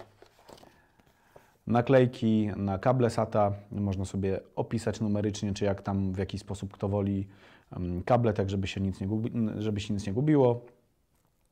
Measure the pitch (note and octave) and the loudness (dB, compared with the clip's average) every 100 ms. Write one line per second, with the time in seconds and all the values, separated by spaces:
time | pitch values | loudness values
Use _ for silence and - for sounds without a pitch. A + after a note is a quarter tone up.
0 | - _ - _ - - - _ _ _ | -18 _ -20 _ -20 -20 -20 _ _ _
1 | _ _ _ - _ _ - A#2 A#2+ C3 | _ _ _ -20 _ _ -2 0 6 6
2 | B2+ - A2+ A2 G#2 F#2 G2 F#2+ C3 B2+ | 6 2 2 2 2 -2 -2 0 2 2
3 | A#2 A2+ A2 A2 G2+ G2+ - G2+ G2+ G2 | 2 0 0 2 2 0 -6 -4 -2 -2
4 | F#2+ G2 F#2+ F#2 - - A#2+ A2+ - G#2 | -4 -2 -2 -2 -4 -6 -4 -2 -2 -2
5 | G#2+ G#2 G#2 G2+ G#2 G2 G2+ G2 - G2 | -2 0 0 -2 -4 0 0 0 -2 -2
6 | F#2+ F#2 F#2+ G2 - G2 G2 - G2+ G2+ | -2 -2 -4 -6 -8 -8 -10 -6 -2 0
7 | G2+ G2 G2 - - - _ G2 F2+ F2 | 0 -2 -4 -12 -20 -20 _ -8 -6 -4
8 | - B2 A#2 G2+ F#2+ G2 F#2 G2 G2 F#2+ | 2 2 4 0 -2 -2 -4 -2 -4 -4
9 | G2 A2 A2+ A#2+ A2 G2+ G#2+ G2+ - G#2 | -4 -4 -4 -2 -4 -2 -4 -4 -4 -4
10 | G2 G2+ D3+ D3 B2+ A#2+ - _ _ _ | -4 -2 2 6 4 2 -4 _ _ _
11 | _ _ _ _ _ | _ _ _ _ _